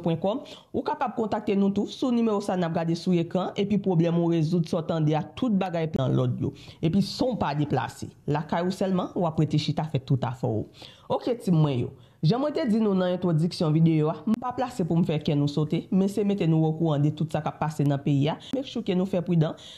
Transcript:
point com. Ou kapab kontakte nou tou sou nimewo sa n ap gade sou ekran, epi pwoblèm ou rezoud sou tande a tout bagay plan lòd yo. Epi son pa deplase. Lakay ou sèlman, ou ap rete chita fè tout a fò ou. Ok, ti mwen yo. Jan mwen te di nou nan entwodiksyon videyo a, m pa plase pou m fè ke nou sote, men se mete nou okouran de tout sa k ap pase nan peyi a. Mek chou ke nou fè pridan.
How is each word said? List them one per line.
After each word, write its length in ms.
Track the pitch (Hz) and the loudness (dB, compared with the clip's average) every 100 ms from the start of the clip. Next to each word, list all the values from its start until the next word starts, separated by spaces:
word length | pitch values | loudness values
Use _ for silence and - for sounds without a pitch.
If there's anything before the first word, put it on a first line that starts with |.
| 170 | 0
point 140 | 165 | -2
com. 220 | 196 247 - - - | -2 -4 -8 -20 -8
Ou 160 | - 285 | -6 -4
kapab 300 | 302 254 226 | -4 -4 -4
kontakte 380 | 214 208 220 196 | -2 -2 0 2
nou 160 | 196 | 2
tou 160 | 196 220 | 0 -4
sou 240 | - 269 | -2 0
nimewo 300 | 240 226 202 202 | 2 2 0 0
sa 80 | |
n 140 | 185 165 | -2 0
ap 80 | 170 | 0
gade 180 | 165 | 0
sou 240 | 170 - 175 | -2 2 2
ekran, 320 | 165 185 208 - | 2 -2 -2 -2
epi 220 | 202 202 | 0 0
pwoblèm 380 | 196 165 170 170 | 2 2 4 4
ou 80 | 170 170 | 2 2
rezoud 340 | 156 175 160 | 2 0 0
sou 160 | 180 160 | -2 -2
tande 320 | 165 151 156 | 0 2 0
a 60 | 147 | -2
tout 320 | - 254 190 | -4 0 0
bagay 320 | 185 170 160 | 0 -2 -2
plan 240 | 160 131 | -2 0
lòd 240 | 131 127 123 98 | 2 0 0 -4
yo. 80 | - - - | -6 -20 -4
Epi 240 | 165 196 | 0 2
son 320 | - - 254 208 | 0 0 -2 0
pa 140 | 170 147 | -2 0
deplase. 540 | 147 - 117 - - - - | 0 0 -2 -8 -14 -12 -4
Lakay 400 | 147 156 175 180 | -2 0 -2 0
ou 80 | 185 | 0
sèlman, 320 | 190 185 - 254 | 0 0 -2 -2
ou 80 | 170 | -2
ap 160 | 160 | 2
rete 160 | 151 156 | 2 2
chita 300 | 156 156 156 | 0 -4 -2
fè 80 | 135 - | -4 0
tout 160 | 135 117 | -2 0
a 60 | 120 | -4
fò 160 | 120 110 | -2 -2
ou. 80 | - - - - - | -4 -12 -20 -20 -4
Ok, 240 | - - 233 | -4 -2 -4
ti 80 | - | 2
mwen 380 | 165 151 123 104 | 4 4 2 -4
yo. 40 | - - _ | -8 -20 _
Jan 160 | 156 240 | 2 2
mwen 160 | 294 | 0
te 80 | 285 285 | -2 0
di 80 | 220 | 2
nou 160 | 220 | 2
nan 220 | 190 180 180 | 2 2 0
entwodiksyon 580 | 180 156 165 - 165 | 0 2 0 0 2
videyo 380 | 151 165 156 151 | 4 4 4 2
a, 80 | - - | -2 -2
m 60 | 226 | -2
pa 140 | 254 | -2
plase 320 | 247 247 - 165 | -4 -6 -4 0
pou 80 | |
m 80 | 170 175 | 0 2
fè 100 | 156 156 | 0 0
ke 80 | |
nou 160 | 147 143 | 0 0
sote, 380 | 151 151 165 - | 0 -2 -2 0
men 160 | 190 196 | 0 2
se 160 | 196 | 0
mete 240 | 202 202 165 | 0 0 2
nou 220 | 160 160 | 4 2
okouran 340 | 156 165 143 | 0 0 2
de 80 | 147 151 | 0 0
tout 160 | 156 | -4
sa 80 | 156 | -4
k 80 | 151 | -6
ap 80 | - | -4
pase 240 | 156 156 | -6 0
nan 160 | 143 139 151 | 0 0 2
peyi 240 | 139 147 | 2 2
a. 60 | - - | -2 -6
Mek 160 | 254 269 | -8 -6
chou 160 | 240 226 | -8 -2
ke 80 | |
nou 160 | 180 185 | 0 0
fè 140 | 185 165 | -2 0
pridan. 320 | 170 156 - - | 2 2 0 -16